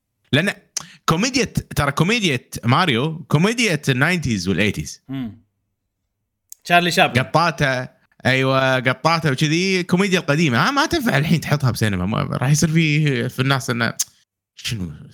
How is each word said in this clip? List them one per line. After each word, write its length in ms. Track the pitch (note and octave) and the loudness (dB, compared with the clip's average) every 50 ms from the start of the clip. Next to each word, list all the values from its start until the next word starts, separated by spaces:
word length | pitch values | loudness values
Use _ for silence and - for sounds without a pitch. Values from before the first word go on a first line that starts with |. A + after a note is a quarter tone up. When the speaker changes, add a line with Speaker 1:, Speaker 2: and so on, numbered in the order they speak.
| _ _ _ _ _ _ | _ _ _ _ _ _
Speaker 1:
لأن 220 | - C#3 F3 G3+ - - _ _ _ - - - - - _ | -2 0 0 -2 -4 -6 _ _ _ -14 -14 -14 -20 -10 _
كوميديا، 380 | - D#3+ E3 G#3+ C#4 B3+ C#4 A3 - - - - - - | -2 0 0 0 0 0 0 -2 -2 -2 -8 -8 -4 -2
ترى 160 | - D3 C#3 | 0 0 0
كوميديا 480 | C#3+ - D#3+ F3+ A3+ B3 G3+ E3+ C3+ A#2 - _ - - - | 0 0 0 2 2 0 0 0 -2 -2 -6 _ -16 -6 -2
ماريو، 600 | C3 B2+ D#3 F#3 F3 B2 A2 C3 D#3+ D#3+ E3 - - | 0 2 2 2 2 0 0 -2 -4 -6 -8 -4 -2
كوميديا 540 | - D3 F3 G#3 A#3+ A#3+ A#3+ G#3+ E3 C#3+ - - | 0 2 2 2 2 2 0 0 0 -2 0 -2
الناينتيز 580 | C3 B2 C#3+ E3 F3+ F3+ D3 C3 A2+ G2 E2+ F2+ | 0 2 2 0 0 0 0 -2 -2 -2 0 -2
والإيتيز. 520 | G2 E2 G#2 G#2 - D#2+ D2+ - - - _ - | 0 2 0 0 0 -4 -8 -10 -12 -18 _ -12
Speaker 2:
مم. 320 | C3+ C3+ B2+ A2 F#2+ G2+ _ _ _ _ _ _ _ _ _ _ _ _ _ _ _ _ _ _ _ _ _ _ - _ _ | -10 -8 -8 -10 -12 -16 _ _ _ _ _ _ _ _ _ _ _ _ _ _ _ _ _ _ _ _ _ _ -20 _ _
تشارلي 280 | - F3 F3 F3 F3 | 2 2 2 2 2
شابلن. 320 | D#3+ F#3+ E3+ C#3 A#2+ B2 C3 | 2 2 2 2 2 0 -2
Speaker 1:
قطاته، 800 | - - D#3 D#3 E3+ D3+ - D3+ C3+ C3 B2+ B2+ C3 - _ _ _ _ _ - | 2 2 2 2 2 0 0 -2 0 0 -2 -6 -8 -14 _ _ _ _ _ 0
أيوة، 540 | B2+ B2+ C3 C3 C3 C3+ C3 C3 C3 C3 B2+ | 0 2 2 2 2 2 2 2 2 2 2
قطاته 520 | A#2+ B2+ B2+ - - D#3 E3 D#3+ D#3 D#3 | 2 0 -2 0 0 0 0 2 2 0
وكذي، 520 | C3 B2 D#3 D3+ D3+ E3+ F#3 G3 F#3+ F#3 F3 | 0 0 0 0 0 0 0 0 0 -2 0
كوميديا 360 | - - F3+ G3 G#3 F3+ F3+ | 0 0 0 2 2 2 0
القديمة. 480 | - - C#3+ D3 F3 D3 A#2+ A2+ E3 A3 | 0 0 0 0 2 2 2 2 0 2
ها، 40 | |
ما 140 | C#4 C#4 D4+ | 2 0 0
تنفع 320 | D#4+ - E4+ B3+ - D3 C#3 | 0 0 -2 0 0 0 0
الحين 240 | D3 D3+ E3+ D3 | 2 2 0 0
تحطها 300 | - - D3 D3 - B2 | 2 -2 -2 0 0 0
بسينما. 340 | G#2+ - A2+ A2 G2 F2+ F2+ | 0 0 0 0 0 -2 -2
ما، 180 | F#2+ A2 G2 F#2+ | -2 -2 -2 -2
راح 260 | F2+ - - - C3 | -4 -4 -4 0 2
يصير 200 | D3+ D3 - D#3 | 2 2 2 2
في، 600 | D#3 E3 E3 D#3 D3 D3+ D#3 D3 C3+ A#2+ A#2 A#2+ | 2 2 2 2 2 2 2 0 0 -2 -4 -4
في 120 | - - | -6 -6
الناس 280 | C3 C3+ C#3 C3 - - | -2 -2 -2 -2 -2 -4
إنه 240 | B2 A#2 A#2 A2+ - - - - _ _ _ _ _ _ _ _ _ | -2 -2 -2 -4 -4 -6 -10 -10 _ _ _ _ _ _ _ _ _
شنو 360 | - - - A#2+ G#2+ F2+ E2+ D2 D2+ - - | -12 -8 -8 -6 -6 -6 -8 -10 -14 -18 -18